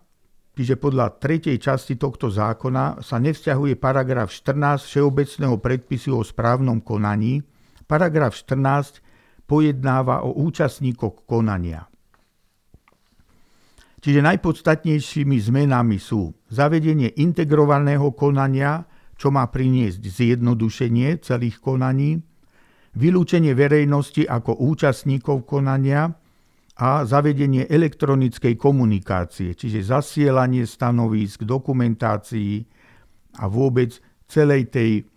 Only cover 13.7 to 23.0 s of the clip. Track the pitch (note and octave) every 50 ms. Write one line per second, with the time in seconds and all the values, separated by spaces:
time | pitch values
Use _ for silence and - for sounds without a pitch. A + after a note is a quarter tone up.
13.7 | _ - _ _ _ - - D3 C#3+ C#3+ C#3+ D#3 F#3+ F#3 - E3+ - - - E3
14.7 | D#3 D#3 - E3 D3+ D3+ C3 - - D3+ D3 C#3 C#3 A#2+ G2+ A2 B2 C#3 D3 C#3
15.7 | C3 B2 A#2+ A#2 G#2 F#2+ - - A#2 G#2+ F#2+ D#2 - - _ _ G#2+ A#2+ C#3+ D3
16.7 | D#3+ D#3+ D#3 D#3+ D#3 D3+ B2+ A2 - - D3 F3 E3 - E3+ C#3+ D3+ D3+ D3 C#3+
17.7 | D3 C#3+ C#3+ C#3+ C#3+ C#3+ C#3+ C#3+ - - C#3+ C#3+ C#3+ C#3 C3+ C3+ C3+ C3+ C#3 C#3+
18.7 | D3+ E3 E3+ - - - _ - - - - C#3+ C#3 C#3 B2 - - B2+ C3 C3
19.7 | C3 B2+ A#2+ G2+ F2 F#2+ A2 G2 F#2 - B2 A#2 B2 A#2+ A#2+ A#2+ B2 A2+ A2+ A2
20.7 | - - B2+ A#2 A#2 A#2 B2+ C#3+ E3+ E3 - - B2+ A#2 A#2+ A#2 A2 - _ C3+
21.7 | C3 C3 B2+ C3 C3 C3+ C#3+ D3 D#3 E3 D#3+ - _ _ _ _ _ _ _ _
22.7 | _ _ _ _ - A2